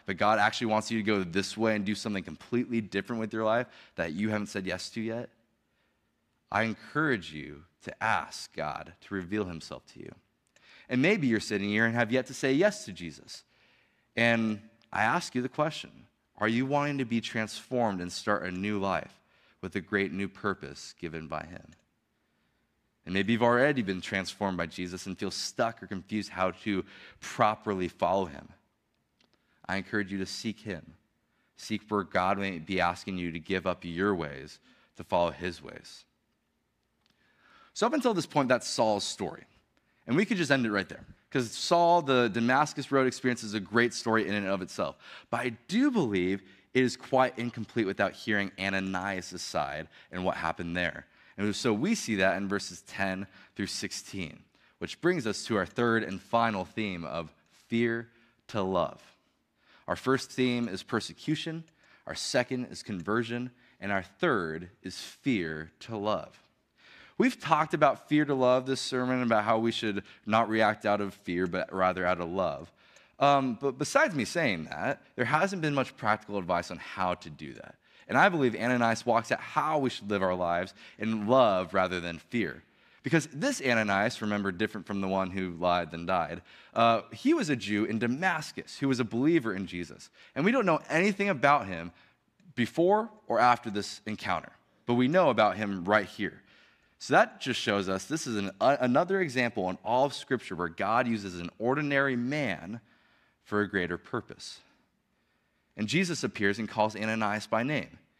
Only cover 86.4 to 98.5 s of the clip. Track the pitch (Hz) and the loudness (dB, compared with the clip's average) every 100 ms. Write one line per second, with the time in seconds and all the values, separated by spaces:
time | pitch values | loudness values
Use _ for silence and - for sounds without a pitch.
86.4 | - - - - 117 113 - 107 262 330 | -14 -20 -8 2 4 4 -2 -4 0 2
87.4 | 180 131 101 104 107 110 117 131 185 165 | 2 -2 0 0 2 0 0 0 0 -2
88.4 | - - - - 139 123 117 113 139 170 | -6 -12 -12 -4 -2 0 0 0 2 2
89.4 | 113 95 95 87 85 - - _ - - | 2 -4 -6 -8 -10 -12 -20 _ -14 -2
90.4 | 175 262 196 156 - 156 196 196 202 156 | 2 2 4 2 2 2 2 2 0 2
91.4 | 139 143 98 87 85 - _ _ _ _ | 4 4 2 -6 -8 -12 _ _ _ _
92.4 | - - 117 - 170 208 220 - - 113 | -14 -2 -2 4 4 4 2 -8 -2 4
93.4 | 123 120 113 101 98 - - 107 - 87 | 6 6 2 -4 -4 -8 -10 -8 -4 -4
94.4 | - - _ _ - 120 127 175 165 113 | -4 -20 _ _ 0 4 6 6 6 6
95.4 | 104 92 104 98 87 107 92 - 98 - | 4 4 -2 -2 4 4 4 -4 -6 -6
96.4 | _ _ _ _ _ _ - 143 214 - | _ _ _ _ _ _ 2 4 4 0
97.4 | - 120 - 101 92 95 - 156 - 107 | -4 -2 0 0 2 -2 -4 -6 -4 -4
98.4 | 101 | -4